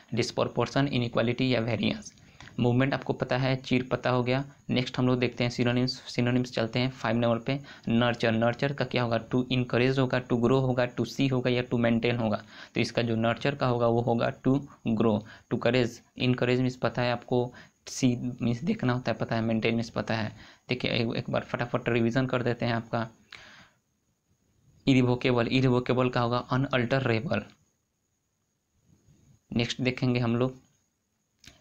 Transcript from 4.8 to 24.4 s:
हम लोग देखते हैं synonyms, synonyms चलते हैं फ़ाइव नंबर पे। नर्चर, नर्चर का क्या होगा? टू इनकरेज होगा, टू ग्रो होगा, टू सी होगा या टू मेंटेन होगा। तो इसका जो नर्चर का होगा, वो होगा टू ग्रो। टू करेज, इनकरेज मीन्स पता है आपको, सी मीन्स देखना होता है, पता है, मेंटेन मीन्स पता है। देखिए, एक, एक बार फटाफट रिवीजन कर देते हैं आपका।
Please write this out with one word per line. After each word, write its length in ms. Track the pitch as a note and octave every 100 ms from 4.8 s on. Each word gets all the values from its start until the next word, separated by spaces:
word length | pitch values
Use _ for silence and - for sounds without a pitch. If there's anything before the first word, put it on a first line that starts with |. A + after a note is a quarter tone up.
| B2+ -
हम 80 | B2+
लोग 120 | B2+
देखते 260 | B2 -
हैं 60 | B2
synonyms, 400 | - A#2+ B2 B2+ - -
synonyms 400 | - B2 B2+ B2
चलते 280 | A#2+ A2+ B2+
हैं 120 | B2+
फ़ाइव 260 | - A2+ A2+
नंबर 220 | A#2 A#2
पे। 220 | C3 C#3 - - -
नर्चर, 440 | A#2 A#2+ A2+ A#2
नर्चर 400 | A2 A#2 A#2 C#3+
का 120 | C#3
क्या 180 | B2+ B2
होगा? 160 | A#2+ A#2
टू 300 | A#2+ B2+ B2+
इनकरेज 460 | B2+ B2 A#2 B2+ C3+
होगा, 200 | B2+ B2+
टू 180 | - B2
ग्रो 240 | A#2+ C3+
होगा, 240 | C3 B2+
टू 200 | B2 -
सी 240 | A#2 - C3+
होगा 220 | B2+ B2+
या 120 | B2
टू 160 | B2 A#2+
मेंटेन 380 | A#2 A#2 A#2 A#2+
होगा। 280 | A2 G#2 - - -
तो 60 | -
इसका 220 | A#2 -
जो 140 | A#2 A2+
नर्चर 380 | A#2 A2+ C#3+
का 120 | C#3+ C3
होगा, 200 | A#2+ A#2
वो 140 | A#2
होगा 300 | A#2+ A#2 B2+
टू 380 | - C3 C3+ - - A#2
ग्रो। 400 | G#2+ A2+ G#2 - - -
टू 60 | A#2+
करेज, 460 | A#2+ B2+ A#2+ - - -
इनकरेज 440 | B2+ B2 B2 B2
मीन्स 160 | B2+ B2+
पता 260 | A#2 B2+
है 100 | B2
आपको, 420 | A#2+ - B2 B2 - - _ -
सी 280 | - B2+ B2 B2 B2
मीन्स 220 | A#2+ A#2
देखना 280 | E3+ A3 B2
होता 200 | B2+ B2
है, 60 | A2
पता 180 | A#2 A2+
है, 60 |
मेंटेन 320 | A2+ A2 A2+
मीन्स 160 | A#2 A2+
पता 240 | A#2 G#2+
है। 220 | A2+ G#2+ - - - -
देखिए, 220 | B2 -
एक, 260 | A#2+ A#2 -
एक 140 | -
बार 120 | A#2+
फटाफट 460 | - A#2+ A#2+ B2 -
रिवीजन 380 | A#2 A#2 B2+ B2+
कर 160 | B2
देते 240 | B2 A#2 A#2+
हैं 60 |
आपका। 360 | A#2 A2+ A#2 A#2 - _ - - - - _ _ _ _ _ _ _